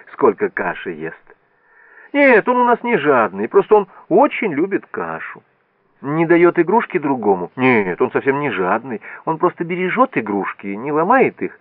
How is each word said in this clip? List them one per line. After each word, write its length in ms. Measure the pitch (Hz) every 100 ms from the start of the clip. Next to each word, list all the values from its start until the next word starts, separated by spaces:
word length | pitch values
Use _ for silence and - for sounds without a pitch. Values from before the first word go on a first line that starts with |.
| -
сколько 380 | - 131 95 95
каши 400 | - 92 - 98
ест». 460 | 78 80 - _ _ _ _ _ _ - - -
Нет, 360 | 285 277 214 240
он 80 | 247
у 80 |
нас 180 | 247 233
не 160 | 240 208
жадный, 500 | 147 135 - 98 110
просто 280 | 202 - 214
он 100 | 190 - -
очень 440 | 220 294 - 214
любит 340 | 139 196 185 -
кашу. 520 | - 82 80 - - _ _ _ _ _ _
Не 260 | 131 156 165
даёт 320 | 170 175 175
игрушки 400 | 160 226 - 175
другому. 540 | - 254 208 98 -
Нет, 480 | 131 127 117 92 82
он 80 | 120
совсем 300 | 131 135 139
не 100 | 147
жадный, 500 | 95 90 107 131 117 - -
он 140 | - 160
просто 260 | 175 -
бережёт 540 | 170 180 185 208 214 147
игрушки, 480 | 107 101 90 - 98
не 240 | 101 135
ломает 500 | 151 180 262 143 -
их 180 | 92 -